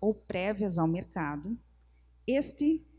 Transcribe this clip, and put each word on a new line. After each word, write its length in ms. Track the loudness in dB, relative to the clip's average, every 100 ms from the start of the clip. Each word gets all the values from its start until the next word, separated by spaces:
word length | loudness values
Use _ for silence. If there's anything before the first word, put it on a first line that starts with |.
ou 120 | 0
prévias 640 | 0 -4 -4 -2 0 0 2
ao 100 | 2
mercado, 720 | 0 -4 -4 -4 -4 -6 -8 -10 _ _ _ _ _ -2
este 580 | 0 0 0 2 0 -2